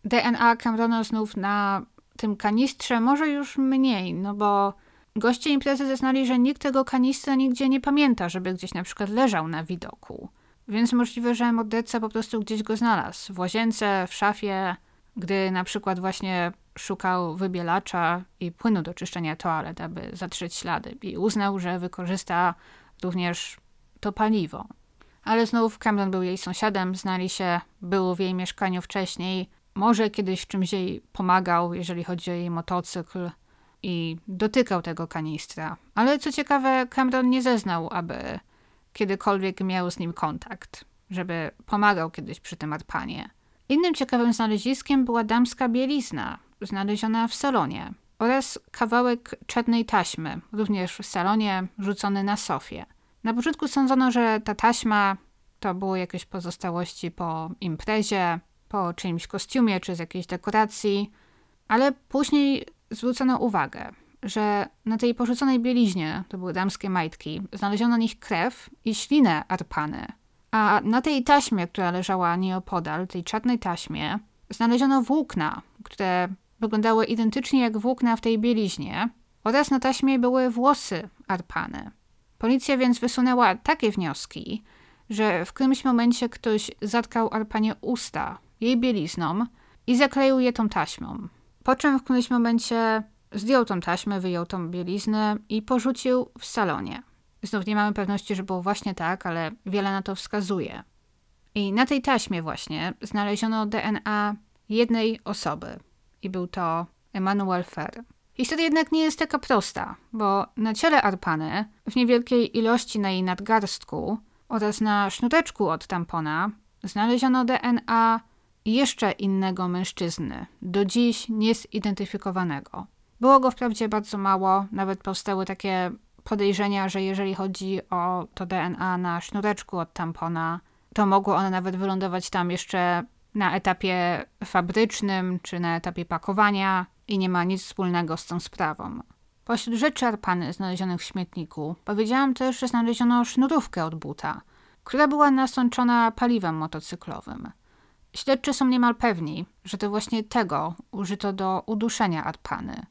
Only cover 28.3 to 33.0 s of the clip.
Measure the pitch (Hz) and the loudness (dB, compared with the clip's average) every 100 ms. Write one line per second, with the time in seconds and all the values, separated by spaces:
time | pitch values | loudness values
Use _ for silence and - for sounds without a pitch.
28.3 | 185 180 - 190 180 - 202 185 - 180 | -2 -4 -4 -2 -2 -4 -4 -4 -4 -4
29.3 | 185 180 _ _ - 214 220 214 214 190 | -4 -6 _ _ 0 2 4 2 -2 -2
30.3 | 185 - 196 180 196 185 - _ - 185 | -4 -4 -2 -2 -2 -4 -8 _ -4 2
31.3 | 185 180 170 175 175 175 170 170 180 - | 2 4 0 0 -4 -6 -6 -6 -6 -6
32.3 | 175 175 170 170 180 175 180 | -6 -4 -6 -4 -6 -4 -10